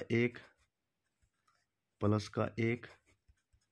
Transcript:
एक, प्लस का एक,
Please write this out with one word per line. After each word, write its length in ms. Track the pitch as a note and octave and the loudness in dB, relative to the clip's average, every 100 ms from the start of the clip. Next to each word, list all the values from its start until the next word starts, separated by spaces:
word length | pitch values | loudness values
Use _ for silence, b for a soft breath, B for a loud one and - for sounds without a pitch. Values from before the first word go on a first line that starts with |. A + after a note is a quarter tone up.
| - | 0
एक, 260 | A#2 A#2+ - - _ _ _ _ _ _ _ _ _ _ _ _ _ _ _ | 2 0 -2 -16 _ _ _ _ _ _ _ _ _ _ _ _ _ _ _
प्लस 280 | G#2 G#2+ G#2 | 2 2 0
का 180 | A#2 G2+ A2+ | -4 -2 0
एक, 260 | A#2 A#2 - - _ _ _ _ _ _ _ | -2 -2 -8 -20 _ _ _ _ _ _ _